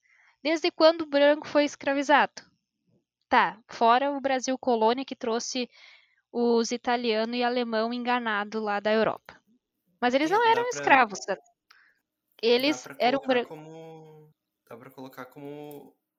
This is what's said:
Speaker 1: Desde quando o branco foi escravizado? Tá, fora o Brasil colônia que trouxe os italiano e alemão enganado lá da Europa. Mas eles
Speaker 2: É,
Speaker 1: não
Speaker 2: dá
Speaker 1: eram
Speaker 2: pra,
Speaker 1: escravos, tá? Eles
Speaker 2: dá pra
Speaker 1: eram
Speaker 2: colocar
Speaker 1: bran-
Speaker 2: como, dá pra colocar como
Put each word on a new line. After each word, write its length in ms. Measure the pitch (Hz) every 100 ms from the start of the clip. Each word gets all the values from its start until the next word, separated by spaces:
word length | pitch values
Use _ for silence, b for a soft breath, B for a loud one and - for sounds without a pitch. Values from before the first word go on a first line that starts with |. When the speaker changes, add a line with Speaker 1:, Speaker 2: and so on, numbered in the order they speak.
| b b b b
Speaker 1:
Desde 280 | 277 320 349
quando 320 | - 320 339
o 40 | 311
branco 400 | 285 285 302 -
foi 160 | 294
escravizado? 800 | 294 - - 277 277 277 202 - - _ _ _ _ _ _ _ _
Tá, 320 | 247 185 180 -
fora 420 | - 233 247 277
o 80 | 277
Brasil 380 | 262 262 240 262
colônia 460 | - 233 220 254
que 120 | 269 254
trouxe 520 | 233 226 - 262 240 b b b b b _
os 400 | - 240 233 226
italiano 640 | 240 - 240 240 214 220
e 100 | 240
alemão 480 | 240 247 240 220 226
enganado 680 | 247 240 247 233 208 208 214
lá 200 | 214 202
da 120 | 208
Europa. 480 | 220 214 - - - _ _ _ _ _ _
Mas 140 | 247
eles 160 | 262 311
Speaker 2:
É, 20 |
Speaker 1:
não 140 | 403 466
Speaker 2:
dá 0 |
Speaker 1:
eram 160 | 453 494
Speaker 2:
pra, 20 |
Speaker 1:
escravos, 520 | 480 - 277 233 190
tá? 160 | - 190 _ _ _ b b b _ _ _ _
Eles 340 | 220 240 269 311
Speaker 2:
dá 20 |
pra 160 | - -
Speaker 1:
eram 200 | 240 269
Speaker 2:
colocar 160 | 254
Speaker 1:
bran- 120 | 254 -
Speaker 2:
como, 840 | 156 156 160 160 160 156 156 151 _ _ _ -
dá 80 | 117
pra 140 | 131
colocar 360 | 139 135 135 127
como 680 | 151 143 147 147 143 - _ _